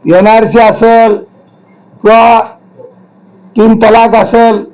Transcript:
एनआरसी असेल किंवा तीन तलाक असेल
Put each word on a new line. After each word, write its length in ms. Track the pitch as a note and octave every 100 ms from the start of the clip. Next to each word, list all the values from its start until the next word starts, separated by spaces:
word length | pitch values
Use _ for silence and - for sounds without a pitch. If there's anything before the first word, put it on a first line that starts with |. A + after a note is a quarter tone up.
| -
एनआरसी 440 | F3+ G3+ A3 G#3+ A3+
असेल 560 | A3 - A3+ A3+ A3+ G3+ - _ _ _ _ _ _ _
किंवा 380 | G#3 A3+ A3+ A3+ - - _ - - _ _ _ _ _ - -
तीन 200 | A3+ A3
तलाक 400 | A3 A3 A3+ A3
असेल 480 | G3 A#3 A#3 G#3 -